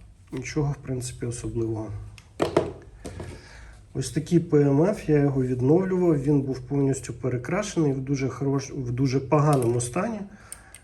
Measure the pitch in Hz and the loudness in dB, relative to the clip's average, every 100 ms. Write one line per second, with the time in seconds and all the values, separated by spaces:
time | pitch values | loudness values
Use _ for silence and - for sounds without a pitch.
0 | - - - 135 123 156 143 147 - 127 | -20 -20 -14 -12 -6 -4 -2 -4 -6 -6
1 | 123 - 123 117 113 117 113 110 107 104 | -8 -8 -8 -6 -6 -4 -4 -4 -6 -10
2 | - - - - - - - - - - | -12 -18 -14 -4 -2 0 -2 -6 -16 -18
3 | - - - - - - - - - 139 | -16 -14 -14 -14 -18 -20 -20 -20 -12 -8
4 | 131 - 151 170 - 151 143 139 175 214 | -4 -4 2 2 4 4 6 6 4 2
5 | - 147 143 135 127 127 127 165 190 185 | 2 4 4 2 0 2 4 4 4 2
6 | 175 147 131 147 131 123 - 143 135 135 | 4 2 4 2 2 -4 -4 0 2 0
7 | - 120 127 120 - 180 208 175 151 135 | -4 -6 -4 -4 -2 -4 -2 0 0 0
8 | 131 139 131 - 139 139 135 - 120 120 | -2 -2 -2 -2 0 0 -2 -6 -4 0
9 | 135 131 - 151 147 143 117 120 - 175 | 2 0 2 2 4 4 4 2 0 -2
10 | 208 214 196 - - - - - | -2 -4 -10 -16 -20 -20 -20 -20